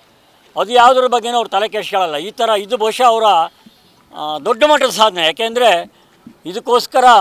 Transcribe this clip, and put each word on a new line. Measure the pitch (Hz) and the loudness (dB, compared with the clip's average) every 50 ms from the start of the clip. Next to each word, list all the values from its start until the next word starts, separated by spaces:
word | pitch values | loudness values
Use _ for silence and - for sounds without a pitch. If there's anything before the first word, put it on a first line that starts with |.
| _ _ _ _ _ _ _ _ _ _ - 156 | _ _ _ _ _ _ _ _ _ _ -6 -6
ಅದು | 196 202 | -4 0
ಯಾವುದ್ರ | 247 240 233 254 262 254 254 | 2 4 4 4 4 4 0
ಬಗ್ಗೆನೂ | 254 240 240 226 240 240 | 0 -2 -2 -4 -2 -4
ಅವ್ರು | 240 220 - | -4 -4 -2
ತಲೆ | 185 196 214 | -4 -4 -4
ಕೆಡಿಸ್ಕೊಳ್ಳಲ್ಲ. | 208 190 214 175 - 202 190 180 165 147 | -4 -6 -8 -8 -4 -4 -2 -2 -2 -4
ಈ | 147 165 214 | -6 -8 -8
ಥರ | - - 226 220 | -6 -4 -2 -2
ಇದು | 214 202 208 196 247 | -2 -2 -2 -4 -4
ಬಹುಶಃ | 214 214 220 214 - 254 | -4 -4 -2 -2 2 2
ಅವರ, | 240 226 226 220 196 185 165 165 170 _ _ _ - _ _ _ _ _ _ _ _ - | 2 2 2 2 2 2 2 0 -2 _ _ _ -20 _ _ _ _ _ _ _ _ -14
ಆ, | - 151 151 151 | -12 -10 -8 -8
ದೊಡ್ಡ | 147 143 208 247 220 294 | -6 -4 -4 -2 0 2
ಮಟ್ಟದ | 302 302 269 269 233 | 2 2 2 0 -2
ಸಾಧನೆ. | 170 202 220 220 180 175 160 | 0 0 0 0 0 0 -2
ಯಾಕೆಂದರೆ | 160 175 - 226 226 226 240 247 220 175 170 175 - _ _ _ _ _ _ - - - _ - | -2 -2 -2 -6 -4 -2 0 2 2 2 0 -2 -8 _ _ _ _ _ _ -20 -20 -20 _ -16
ಇದಕ್ಕೋಸ್ಕರ | 156 185 226 - 254 240 - - - - 269 247 247 233 202 | -12 -12 -10 -4 -2 -2 -2 -2 -2 0 2 4 6 6 6